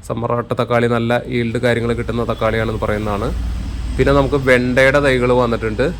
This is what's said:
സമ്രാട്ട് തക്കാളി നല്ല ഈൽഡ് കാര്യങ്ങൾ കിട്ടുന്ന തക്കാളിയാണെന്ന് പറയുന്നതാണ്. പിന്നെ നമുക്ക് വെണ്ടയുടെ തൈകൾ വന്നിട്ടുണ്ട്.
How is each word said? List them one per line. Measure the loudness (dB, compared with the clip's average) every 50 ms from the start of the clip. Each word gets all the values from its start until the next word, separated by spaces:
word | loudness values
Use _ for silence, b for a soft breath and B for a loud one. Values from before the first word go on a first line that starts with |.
| -6 -6
സമ്രാട്ട് | -6 -4 -2 -2 -2 -2 -2 -4 -2 -4 -2
തക്കാളി | 0 0 0 2 2 0
നല്ല | 0 0 0 0 -2 -2 -2 -4 -2
ഈൽഡ് | -2 -2 -2 0 0
കാര്യങ്ങൾ | 0 0 0 0 -2 -2 -2
കിട്ടുന്ന | -4 -4 -2 -4 -2 -2 -2
തക്കാളിയാണെന്ന് | -2 0 0 0 0 -2 -2 -2 -2 -2
പറയുന്നതാണ്. | -2 -2 -2 -2 -2 -4 -2 -2 -4 -4 -4 -4 -4 -4 -6 -6 -6 -8 -6 -6 -6 0
പിന്നെ | 0 2 4 4 4
നമുക്ക് | 4 2 0 0 2 4
വെണ്ടയുടെ | 4 4 4 2 2 4 4 4 4 4 2
തൈകൾ | 2 2 2 2 2 4 4 2
വന്നിട്ടുണ്ട്. | 2 0 -2 -2 -4 -2 -2 -2 -2 -2 -6